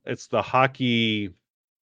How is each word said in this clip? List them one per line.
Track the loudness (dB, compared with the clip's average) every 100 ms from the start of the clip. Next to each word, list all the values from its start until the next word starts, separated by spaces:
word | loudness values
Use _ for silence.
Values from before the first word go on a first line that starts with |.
it's | -12 -12 -4
the | -4
hockey | 0 2 2 2 0 2 0 -2 -4 -10 _ _ _ _